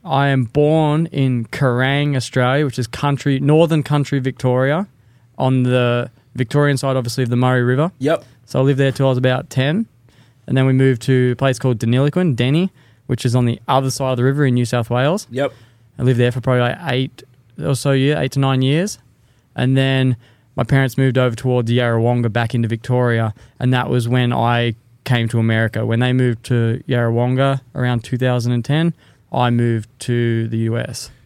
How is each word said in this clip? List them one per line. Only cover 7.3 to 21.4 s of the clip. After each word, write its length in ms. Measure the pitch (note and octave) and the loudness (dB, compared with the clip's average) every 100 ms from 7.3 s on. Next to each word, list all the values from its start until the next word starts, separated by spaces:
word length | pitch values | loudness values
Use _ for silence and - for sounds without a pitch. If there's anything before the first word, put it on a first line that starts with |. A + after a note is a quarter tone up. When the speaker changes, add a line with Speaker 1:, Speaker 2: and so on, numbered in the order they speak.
| B2 | 2
Speaker 1:
Murray 280 | B2+ B2+ | 2 2
River. 280 | B2 B2+ E3 - | 2 2 0 -2
Speaker 2:
Yep. 260 | C#3+ D#3+ - _ _ | -2 -2 -4 _ _
Speaker 1:
So 140 | C3 | 0
I 40 | |
lived 160 | C3+ C3+ | 2 2
there 120 | C3+ | 0
till 140 | B2+ C3+ | 2 0
I 40 | |
was 80 | B2+ | 2
about 320 | B2+ B2+ - | 0 -2 -2
ten. 360 | - C3+ F3+ A3+ _ _ _ _ _ - | -2 0 0 -4 _ _ _ _ _ -4
And 100 | C3 | 0
then 80 | C3 | 2
we 80 | |
moved 280 | C3 C3+ B2 | 4 2 2
to 280 | - C3 B2 | 2 2 2
a 20 | A#2+ | 0
place 240 | C3+ B2 | -2 0
called 180 | C3 A#2 | -2 0
Deniliquin, 560 | A2+ B2+ C#3+ D#3+ F3+ A#2 | 0 2 2 0 0 0
Denny, 360 | B2 D3+ F#3+ _ _ _ _ | 0 2 0 _ _ _ _
which 180 | A#2 B2 | -2 0
is 100 | B2 | 2
on 100 | A#2+ | 0
the 140 | - - | -2 0
other 240 | C3+ C3+ | 0 0
side 200 | - C3 | -4 -4
of 60 | B2 | 0
the 60 | |
river 220 | B2 C#3 C#3 | 0 2 2
in 100 | B2 | 2
New 100 | A#2+ | 0
South 240 | B2 A2+ | -2 -2
Wales. 380 | A#2+ C#3 F#3+ - | 0 0 -2 -6
Speaker 2:
Yep. 240 | A#2+ C#3 - - _ _ - | -4 -4 -6 -20 _ _ -4
Speaker 1:
I 40 | |
lived 160 | B2 A#2+ | 0 2
there 120 | B2 | 2
for 100 | B2 | 0
probably, 200 | B2 B2+ | 0 0
like, 160 | A#2+ - F3 | 0 -4 -4
eight 360 | B2+ C3 - - _ _ - | -4 -4 -8 -20 _ _ -8
or 120 | - C3+ | -4 -2
so 160 | C#3+ | 0
year, 260 | C3+ C3+ D3+ | 2 2 0
eight 140 | C3+ | -2
to 60 | C#3 | 0
nine 220 | C3+ C3 | 0 2
years. 340 | C3 D3+ G3+ - _ _ _ _ _ - | 2 0 -2 -8 _ _ _ _ _ -4
And 220 | B2 C3+ | 0 2
then 400 | C3+ C3+ C3 A#2+ - _ _ - | 2 2 0 -2 -8 _ _ -6
my 80 | |
parents 340 | A2+ C#3 C3+ - | 0 2 2 2
moved 200 | C3 B2+ | 2 2
over 180 | B2+ | 0
towards 340 | A2+ | 0